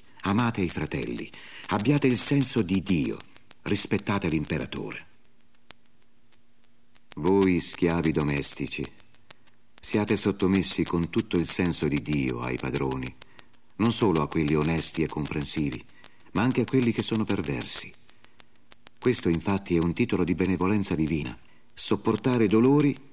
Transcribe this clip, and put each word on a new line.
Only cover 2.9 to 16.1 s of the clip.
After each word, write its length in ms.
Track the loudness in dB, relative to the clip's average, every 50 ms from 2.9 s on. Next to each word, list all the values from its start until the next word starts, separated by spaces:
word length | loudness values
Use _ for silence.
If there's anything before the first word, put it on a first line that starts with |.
| 2 2 2 0 -4 -6 -10 -16 -18 -20 -20 -20 -20 -14 -4
rispettate 640 | -2 -2 -2 0 -2 -2 -2 0 0 -2 0 0 0
l'imperatore. 800 | 0 0 0 -2 -2 -4 -4 -6 -6 -8 -8 -8 -10 -12 -14 -16 -20 -20 -20 -20 -20 -20 -20 -20 -20 -20 -20 -20 -20 -20 -18 -20 -20 -20 -20 -20 -20 -20 -20 -20 -20 -20 -20 -20 -20 -20 -20 -20 -20 -20 -20 -20 -20 -20 -20 -16 -10
Voi 440 | -2 2 4 4 6 6 4 4 2
schiavi 520 | 0 -2 -2 0 2 2 2 2 2 2
domestici, 720 | 2 2 0 0 0 0 -2 -4 -4 -6 -6 -6 -6 -6 -8 -8 -10 -14 -20 -20 -20 -20 -20 -20 -20 -20 -20 -20 -20 -20 -20 -20 -18 -12
siate 340 | -8 -2 0 0 0 0 0
sottomessi 680 | 0 0 0 0 2 2 4 4 4 2 0 -2 -2 -2
con 280 | 0 0 -2 -2 0
tutto 260 | -2 -2 -2 0 0 0
il 100 | 0 0
senso 400 | 0 0 0 0 0 0 -2 -2
di 140 | -2 -2
Dio 400 | -2 -2 -2 0 0 -2 -2 -4
ai 160 | -4 -6 -6 -4
padroni, 560 | -4 -4 -4 -2 -2 -2 -4 -4 -6 -10 -12 -14 -18 -18 -18 -20 -20 -20 -20 -20 -20 -16 -4 0
non 140 | 0 0
solo 320 | 2 2 2 4 4 2 0
a 40 | 0
quelli 280 | 0 0 0 2 2
onesti 480 | 2 2 0 0 0 -2 -4 -2 -2 -2
e 40 | -2
comprensivi, 760 | -2 -4 -6 -4 -4 -6 -6 -4 -2 -2 -2 -2 -4 -6 -10 -16 -20 -20 -20 -20